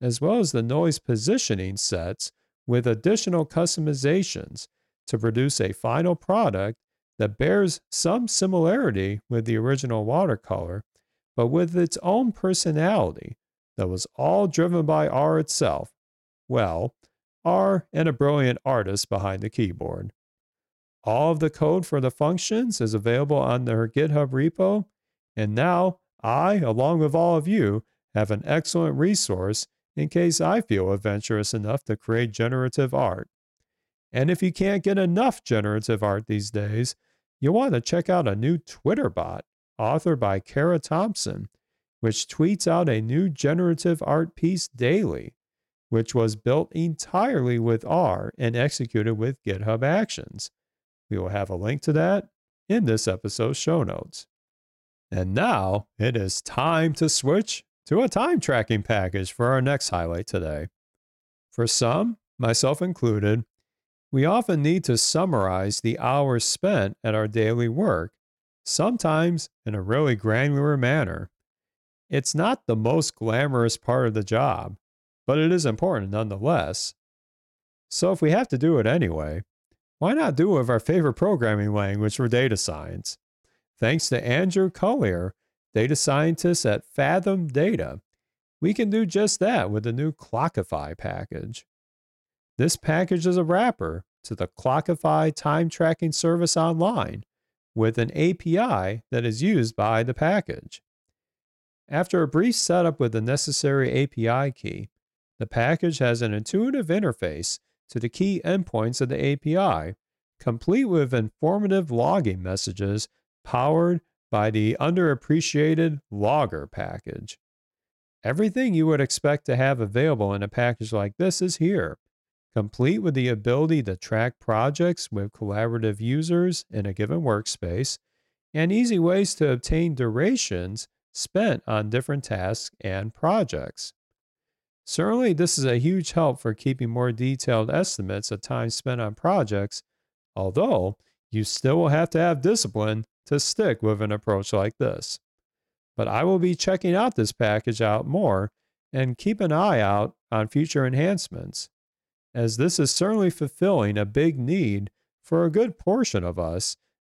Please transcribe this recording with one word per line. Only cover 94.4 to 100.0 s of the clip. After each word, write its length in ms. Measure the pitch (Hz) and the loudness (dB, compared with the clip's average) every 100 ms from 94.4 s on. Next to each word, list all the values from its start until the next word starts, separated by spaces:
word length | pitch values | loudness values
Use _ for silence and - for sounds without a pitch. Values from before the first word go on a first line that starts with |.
| 90 | -8
Clockify 880 | - 131 139 170 170 160 156 160 - | -4 0 0 0 0 2 2 2 0
time 340 | 151 156 170 | 0 0 0
tracking 420 | - 165 160 165 | 0 0 2 -2
service 460 | - 170 170 170 165 | 0 0 2 2 2
online 680 | 165 160 185 226 - 101 - _ _ _ _ 113 | 0 2 0 0 -4 -6 -14 _ _ _ _ 0
with 240 | 110 113 | 0 2
an 100 | 117 151 | -2 2
A 180 | 165 | 0
P 240 | 180 170 175 | 0 0 2
I 460 | 247 113 92 110 - | 2 0 -2 -4 -4
that 140 | 120 117 | -2 -2
is 180 | 110 | 0
used 320 | 180 190 110 - | 2 2 2 0
by 260 | 104 113 | 0 2